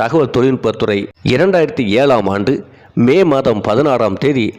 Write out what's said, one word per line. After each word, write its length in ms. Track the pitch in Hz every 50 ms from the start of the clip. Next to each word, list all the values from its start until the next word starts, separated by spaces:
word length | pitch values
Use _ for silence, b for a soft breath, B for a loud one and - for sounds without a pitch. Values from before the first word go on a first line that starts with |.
தகவல் 340 | 113 117 156 165 143 123 -
தொழில்நுட்பத்துறை 640 | 131 120 135 131 - - 113 107 110 117 110 104 101 101 - - _ - - 123
இரண்டாயிரத்தி 540 | 131 170 196 190 175 160 139 127 - 127 101 101 120 139
ஏழாம் 260 | 143 131 113 101 95 98
ஆண்டு 200 | 101 101 110 143 - - b b b b b b - 117
மே 120 | 120 139 185 196 165 139
மாதம் 320 | 135 127 127 113 104 95 110
பதினாறாம் 520 | 104 120 147 156 131 120 113 104 98 - -
தேதி 240 | 139 147 131 110 107 -